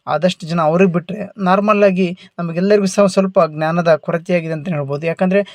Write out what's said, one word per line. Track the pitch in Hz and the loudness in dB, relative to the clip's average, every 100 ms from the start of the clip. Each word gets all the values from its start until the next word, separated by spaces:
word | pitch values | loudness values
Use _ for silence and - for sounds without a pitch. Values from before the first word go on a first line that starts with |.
| - | -6
ಆದಷ್ಟು | 151 180 - 160 | -2 -2 -4 -6
ಜನ | 170 | -2
ಅವ್ರಿಗೆ | 156 170 190 | 0 2 2
ಬಿಟ್ರೆ | 170 175 214 190 - | 2 -6 -12 -12 -4
ನಾರ್ಮಲ್ | 185 190 208 208 | 0 2 2 2
ಆಗಿ | 202 185 180 185 - - | 2 2 -2 -4 -14 -10
ನಮಗೆಲ್ಲರಿಗೂ | 170 165 196 208 190 | -6 -2 2 2 2
ಸಹ | 202 202 | 2 2
ಸ್ವಲ್ಪ | 196 190 190 160 | 2 0 2 0
ಜ್ಞಾನದ | 151 156 170 165 | 0 -2 0 2
ಕೊರತೆಯಾಗಿದೆ | 151 - 165 170 175 160 | 0 0 -6 -2 -2 -2
ಅಂತಾನೆ | 160 147 151 | -6 -4 -4
ಹೇಳ್ಬೋದು. | 139 143 165 | -4 -4 -4
ಯಾಕಂದ್ರೆ | - 185 196 196 | -2 2 2 0